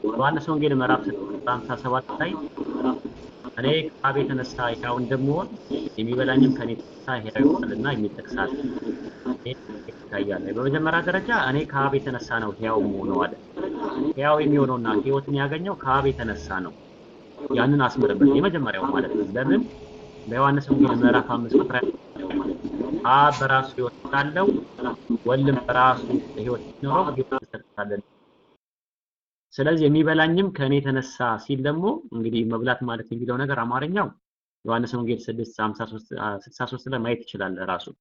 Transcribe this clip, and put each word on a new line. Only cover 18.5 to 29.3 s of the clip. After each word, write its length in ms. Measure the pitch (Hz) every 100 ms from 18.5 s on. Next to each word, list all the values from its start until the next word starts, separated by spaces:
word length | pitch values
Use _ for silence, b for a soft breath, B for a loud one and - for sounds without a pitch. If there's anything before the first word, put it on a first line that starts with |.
| 165 123 95 92
ማለት 260 | - -
ነው። 120 | 107 98
ለምን? 280 | 107 135 202 254 - - - - - 107
በዮሐንስ 400 | 117 139 143 135
ወንጌል 260 | 135 139 117
ምዕራፍ 320 | 127 120 -
አምስት 260 | 120 117 127
ቁጥር 180 | - 123
ሃያ 120 | - - - - 285 - - - - - - - 120
«አብ 240 | 135 147 135
በራሱ 340 | 135 135 131
ሕይወት 240 | - 120 -
እንዳለው 480 | - 139 147 160 185 - - - 127 117 - 117
ወልድም 360 | 117 135 139 131
በራሱ 460 | - 123 127 123 135 131 -
ሕይወት 280 | 143 123 117 -
ሲኖረው 380 | - 139 160 170
ሕይወት 260 | 131 131
እንሰጣለን። 680 | 131 - - - - 104 104 - _ _ _ _ _ _ _ _ _ _ _ _